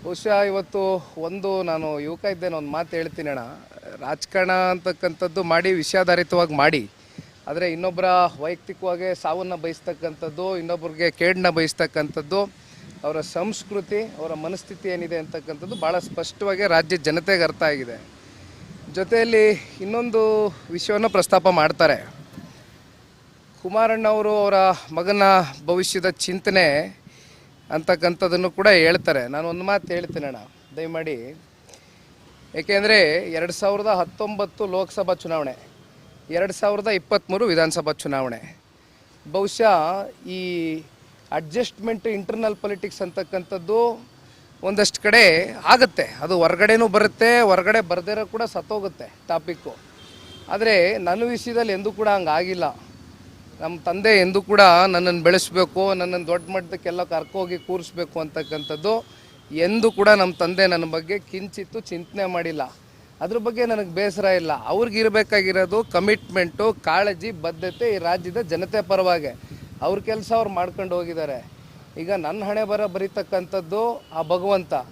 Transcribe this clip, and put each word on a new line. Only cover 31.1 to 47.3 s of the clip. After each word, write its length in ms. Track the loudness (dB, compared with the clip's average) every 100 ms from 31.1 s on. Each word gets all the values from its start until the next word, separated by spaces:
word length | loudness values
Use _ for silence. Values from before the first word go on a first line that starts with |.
| -8 -10 -18 _ _ _ -20 _ _ _ _ -20 -20 -12 -10
ಏಕೆಂದರೆ 760 | 0 0 6 6 6 2 -2
ಎರಡು 220 | -6 -6
ಸಾವಿರದ 340 | -2 -2 -2 0
ಹತ್ತೊಂಬತ್ತು 800 | 0 -2 -4 -8 -6 -8 -6 -4
ಲೋಕಸಭಾ 460 | -4 -4 -4 -4
ಚುನಾವಣೆ, 420 | -4 -4 -4 -4 -8 -18 -20 -20 -20 -20 -20 -8
ಎರಡು 240 | -4 -4
ಸಾವಿರದ 340 | -2 -2 -2 -2
ಇಪ್ಪತ್ತ್ಮೂರು 580 | -2 0 -2 -2 -2 0
ವಿಧಾನಸಭಾ 460 | 2 2 0 -4
ಚುನಾವಣೆ, 640 | -6 -4 -4 -4 -6 -14 -20 _ _ _ _ _ _ -8
ಬಹುಶಃ 800 | -4 -4 2 4 4 2 -4 -8 -12 -12
ಈ 140 | -8 -6 -6 -6 -8 -12 _ -20 _ -8
ಅಡ್ಜಸ್ಟ್‌ಮೆಂಟ್, 760 | -8 -6 -4 -4 -6 -8 -6 -4
ಇಂಟರ್ನಲ್ 480 | -6 -6 -4 -4 -4
ಪಾಲಿಟಿಕ್ಸ್ 460 | -6 -6 -10 -8
ಅಂತಕ್ಕಂಥದ್ದು 1040 | -8 -8 -6 -8 -8 -12 -2 0 0 -2 -12 _ -20 -20 -20 -10
ಒಂದಷ್ಟು 380 | -6 0 0 2
ಕಡೆ 520 | 4 8 8 6 0 -6 4
ಆಗುತ್ತೆ, 380 | 6 6 2
ಅದು 340 | -6 -4 -2 2
ಹೊರಗಡೆನೂ 500 | 4 4 4 6 4
ಬರುತ್ತೆ, 520 | 4 2 2 4